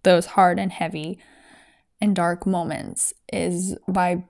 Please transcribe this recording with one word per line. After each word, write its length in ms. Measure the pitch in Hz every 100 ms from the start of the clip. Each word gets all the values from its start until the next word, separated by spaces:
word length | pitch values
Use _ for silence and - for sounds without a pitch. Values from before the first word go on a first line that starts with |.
those 240 | - 175 175
hard 300 | - 180 175
and 140 | 190
heavy 480 | - 165 156 156 190 - _ - - _ _ _ -
and 160 | 208 190
dark 320 | 170 175 190
moments, 680 | 185 170 - - - - - -
is 460 | - 175 175 185 - -
by 360 | 185 180 180